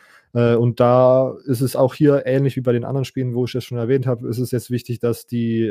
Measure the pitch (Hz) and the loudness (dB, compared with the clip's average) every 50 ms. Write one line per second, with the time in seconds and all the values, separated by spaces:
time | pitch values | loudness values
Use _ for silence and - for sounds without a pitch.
0 | _ _ _ _ _ _ - 120 120 117 117 117 120 120 113 - 123 120 123 127 | _ _ _ _ _ _ -2 0 2 2 4 2 2 2 2 2 4 4 6 6
1 | 127 127 127 131 131 127 104 - - 143 127 113 135 123 - - 135 120 - - | 6 6 6 4 2 0 -4 -6 -6 -4 -2 -2 -2 -2 0 0 0 0 2 2
2 | 156 143 143 139 - 127 131 135 139 135 - 131 123 127 120 120 117 - 131 139 | 4 4 4 4 2 0 0 0 0 0 -2 -2 -2 0 0 0 -2 -4 -6 -6
3 | 127 - - 135 127 123 117 123 123 117 - 123 - - 123 120 117 113 135 135 | -6 -6 -6 -6 -6 -4 -2 -4 -4 -4 -4 -6 -8 -6 -6 -4 -2 0 0 0
4 | 123 131 123 113 123 120 113 120 123 - 127 120 - - 123 120 - - 120 - | 0 -2 -4 -4 -4 -6 -6 -4 -4 -4 -4 -4 -4 -4 -6 -6 -6 -6 -6 -4
5 | - 120 117 - - - 120 120 117 113 113 113 113 107 | -4 -4 -4 -4 -8 -8 -6 -4 -2 -2 -2 -2 -2 -2